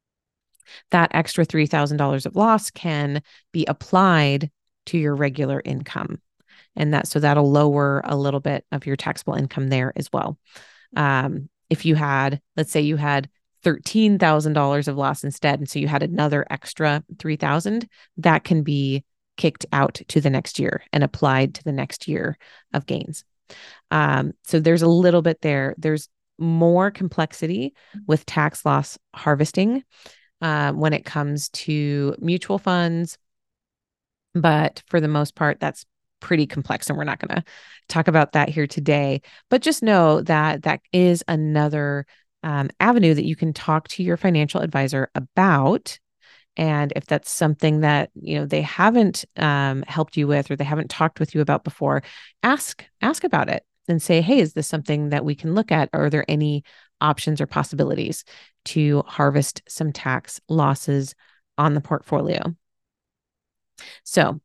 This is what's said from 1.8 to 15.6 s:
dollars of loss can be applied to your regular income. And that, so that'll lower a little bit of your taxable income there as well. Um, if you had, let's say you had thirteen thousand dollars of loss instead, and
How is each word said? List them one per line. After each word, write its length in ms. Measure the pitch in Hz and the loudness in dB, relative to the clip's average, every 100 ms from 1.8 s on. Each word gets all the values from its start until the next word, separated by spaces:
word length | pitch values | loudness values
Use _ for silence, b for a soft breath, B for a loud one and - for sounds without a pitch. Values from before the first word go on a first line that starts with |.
| 143 147 | 0 0
dollars 280 | 139 139 - | 0 -2 -2
of 100 | 185 | 0
loss 340 | 226 214 - | 2 2 0
can 520 | - 170 151 143 147 b b _ | -8 -4 -2 -2 -4 b b _
be 140 | 165 151 | -4 -2
applied 840 | 147 - 185 190 165 143 139 151 - _ _ - | -4 0 4 4 4 4 0 -4 -10 _ _ -6
to 120 | 170 | -2
your 160 | 147 | 0
regular 480 | 143 143 131 135 139 | 0 -2 -2 -4 -4
income. 560 | - 135 - - - - _ _ b b b - | -4 -8 -8 -10 -8 -10 _ _ b b b -4
And 160 | 147 | 0
that, 120 | 151 - | 0 0
so 140 | 151 | 0
that'll 300 | 147 147 143 | 2 4 4
lower 520 | 147 147 143 143 139 | 4 4 2 0 0
a 120 | - 143 | -2 -2
little 240 | 139 139 | -2 -2
bit 240 | 143 139 - | -4 -6 -6
of 140 | 143 143 | -8 -6
your 100 | 139 | -6
taxable 380 | - 151 - | -6 -6 -6
income 340 | 139 135 - 135 | -4 -4 -4 -2
there 240 | 131 127 | 0 -2
as 160 | - - | -4 -6
well. 260 | - - 151 B B B B B - | -4 -4 -8 B B B B B -2
Um, 520 | 143 131 139 147 143 _ _ | 0 0 -2 -6 -12 _ _
if 140 | 165 | -2
you 100 | 165 | 2
had, 460 | 151 147 135 135 143 - - | 2 2 0 0 -4 -8 -6
let's 160 | 156 | -2
say 80 | 156 | 0
you 160 | 147 151 | 0 0
had 320 | 147 139 139 _ _ _ | 0 -2 -4 _ _ _
thirteen 560 | 175 151 - 220 214 196 | -2 -2 -2 2 4 4
thousand 360 | 170 151 156 | 4 4 2
dollars 340 | 147 139 143 147 | 2 2 0 -2
of 80 | 139 | -2
loss 280 | 139 143 | -2 -2
instead, 340 | 143 - 151 | -6 -2 0
and 100 | 139 | 0